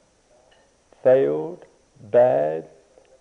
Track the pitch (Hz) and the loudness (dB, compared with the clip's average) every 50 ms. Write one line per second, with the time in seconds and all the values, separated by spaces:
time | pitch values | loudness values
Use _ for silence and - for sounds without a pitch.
0 | _ _ _ _ _ _ _ _ _ _ _ _ _ _ _ _ _ _ _ _ | _ _ _ _ _ _ _ _ _ _ _ _ _ _ _ _ _ _ _ _
1 | - 127 131 135 139 143 147 156 156 165 175 - - - _ _ _ _ _ _ | 0 2 2 2 2 0 -4 -6 -8 -10 -14 -16 -20 -20 _ _ _ _ _ _
2 | 117 104 110 120 123 127 131 139 151 156 160 165 156 - - _ _ _ _ _ | -8 -2 2 2 2 2 2 0 -2 -4 -6 -8 -10 -14 -20 _ _ _ _ _
3 | _ _ _ _ | _ _ _ _